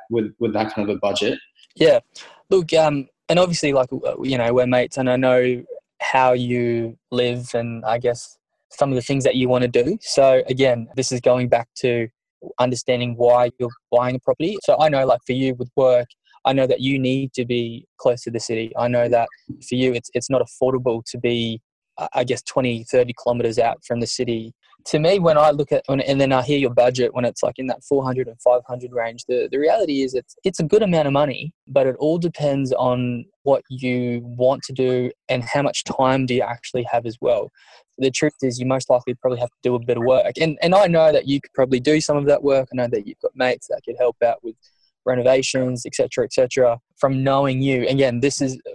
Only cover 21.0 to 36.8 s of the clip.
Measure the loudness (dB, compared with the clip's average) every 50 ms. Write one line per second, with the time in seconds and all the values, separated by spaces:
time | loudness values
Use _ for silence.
21 | -6 -10 -8 -4 -2 -2 -2 -2 -2 -4 -6 -8 _ _ _ _ _ _ _ -10
22 | -10 -6 -4 -2 -2 -2 -4 -4 -6 -6 -4 -2 -2 -2 -2 -6 -4 -2 0 0
23 | 0 0 -2 -6 -4 -2 -2 0 -2 -2 0 0 0 0 -2 -4 -6 -6 -4 -4
24 | -4 -4 -4 -4 -4 -4 -4 -6 -8 -12 -18 _ _ _ _ _ -6 -2 -2 0
25 | 2 2 2 4 4 4 4 6 6 4 4 2 0 0 -2 -2 -2 -2 -2 -2
26 | 0 0 0 2 2 2 2 0 0 0 0 0 0 0 2 2 2 4 2 0
27 | -2 -2 -2 -2 -4 -4 -2 -2 -4 -4 -4 -4 -8 -8 -8 -8 -4 -2 -2 0
28 | 0 -2 -4 -4 -6 -8 -6 -2 2 2 2 2 0 -6 -12 -12 -12 -8 -6 -6
29 | -6 -6 -8 -10 -8 -4 -4 -4 -4 -2 -2 0 0 2 2 0 0 -2 -2 -2
30 | -2 -2 -4 -6 -8 -10 -10 _ -6 -4 -4 -4 -2 2 2 2 2 2 2 2
31 | 2 2 2 2 0 0 -2 -6 -10 -14 -14 _ _ -2 0 2 2 2 0 0
32 | 0 0 0 0 -2 -4 -4 -2 -2 -2 0 0 0 0 0 0 0 0 0 0
33 | -2 -4 -4 -6 -10 _ _ _ -2 0 0 0 -2 -6 -10 -6 -4 -2 -2 -2
34 | -2 -4 -4 -6 -8 -8 -4 0 2 2 0 0 -4 -8 -4 -2 0 0 0 0
35 | -2 -4 -6 _ _ -4 -4 -4 -2 -2 -2 -2 0 -2 -2 -4 -6 -4 -2 0
36 | 2 2 2 2 0 0 0 0 -2 -2 -6 -10 -10 -6 -6 -6